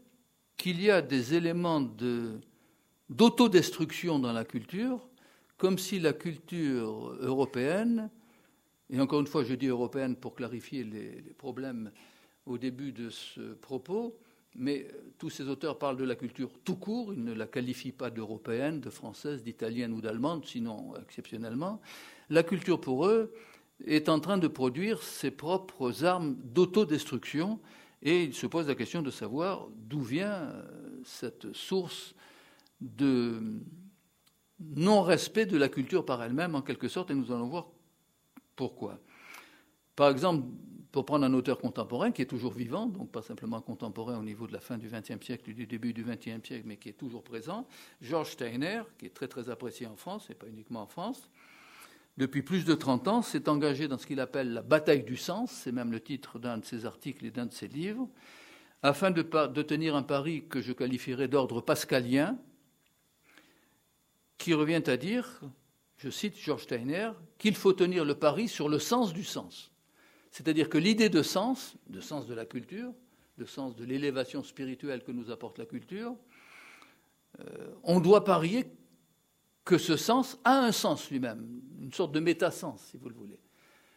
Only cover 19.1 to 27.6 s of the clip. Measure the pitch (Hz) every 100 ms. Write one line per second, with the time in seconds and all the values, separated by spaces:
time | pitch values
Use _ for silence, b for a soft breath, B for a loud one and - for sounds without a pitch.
19.1 | 101 147 143 113 - 113 120 117 110 107
20.1 | 110 143 165 - 123 117 107 107 107 -
21.1 | - - 113 113 120 175 214 B B B
22.1 | B B 156 165 185 160 156 139 131 180
23.1 | 226 214 B B B B _ - 151 151
24.1 | 156 156 196 160 - 127 127 202 220 -
25.1 | - 139 135 151 185 185 - 127 104 170
26.1 | 180 156 - 127 120 180 208 190 151 -
27.1 | 123 - 143 185 220